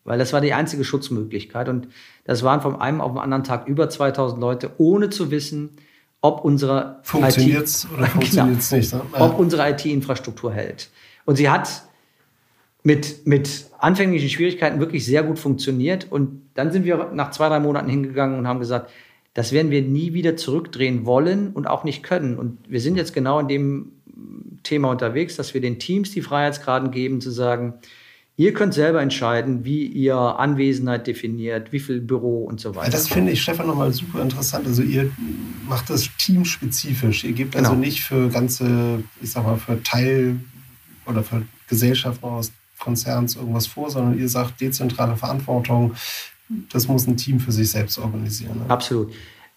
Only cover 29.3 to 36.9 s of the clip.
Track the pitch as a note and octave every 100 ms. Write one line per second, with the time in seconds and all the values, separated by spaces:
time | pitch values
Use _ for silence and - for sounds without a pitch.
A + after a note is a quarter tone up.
29.3 | A#2+ C3 B2 A#2 D3 C#3+ C#3 C3+ B2+ A#2+
30.3 | - C#3+ C#3 C#3 C3 B2+ A#2+ B2 A2+ A#2
31.3 | A#2 A2+ A2 A2+ C#3+ C#3 B2 A#2 C3 A#2+
32.3 | A#2 A2+ A2 A2+ F#2 B2 D3+ D#3+ F#3 F#3
33.3 | - - E3 E3 C#3+ C3+ - - - C3
34.3 | C3+ C3+ C#3+ C#3 A#2+ C#3+ C3+ C3+ - -
35.3 | - E2 - B2+ B2+ - - - - -
36.3 | F3+ E3+ - B2 - D3